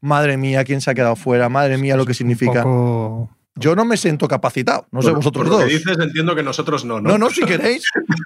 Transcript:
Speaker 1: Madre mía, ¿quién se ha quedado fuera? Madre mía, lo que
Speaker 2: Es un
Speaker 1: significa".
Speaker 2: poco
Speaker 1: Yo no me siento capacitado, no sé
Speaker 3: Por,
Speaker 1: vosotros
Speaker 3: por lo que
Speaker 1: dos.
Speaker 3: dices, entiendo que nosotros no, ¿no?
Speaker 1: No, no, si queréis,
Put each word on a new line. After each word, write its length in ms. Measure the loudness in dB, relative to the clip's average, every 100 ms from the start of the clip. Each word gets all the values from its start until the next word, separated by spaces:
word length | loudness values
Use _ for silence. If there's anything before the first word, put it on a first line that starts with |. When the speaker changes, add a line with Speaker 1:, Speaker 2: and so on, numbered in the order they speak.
Speaker 1:
Madre 360 | -2 0 2 0
mía, 260 | 0 0
¿quién 160 | 0 -2
se 120 | -2
ha 20 |
quedado 220 | 0 0 0
fuera? 340 | 0 2 2
Madre 280 | 2 2 0
mía, 200 | 0 0
lo 80 | 0
que 60 |
Speaker 2:
Es 60 | 0
un 80 | 0
Speaker 1:
significa". 340 | 0 0 2
Speaker 2:
poco 680 | 2 2 2 0 -2 -6 -8 -12 _ -4
Speaker 1:
Yo 200 | 0 2
no 80 |
me 140 | 2 0
siento 300 | 0 0 0
capacitado, 560 | 0 -2 -2 -2 -2 -4
no 100 | 0
sé 80 | 2
Speaker 3:
Por, 80 | 2
Speaker 1:
vosotros 320 | 0 0 2
Speaker 3:
por 20 |
lo 60 | 2 2
que 80 |
Speaker 1:
dos. 100 | 0
Speaker 3:
dices, 140 | 0 -2
entiendo 360 | -2 -2 -2 -2
que 80 |
nosotros 420 | -2 -4 -4 -4 -4
no, 160 | -4
¿no? 80 | 0
Speaker 1:
No, 80 | 2
no, 120 | 2
si 120 | 0
queréis, 400 | 0 0 0 -2 -4 -4 -4 -4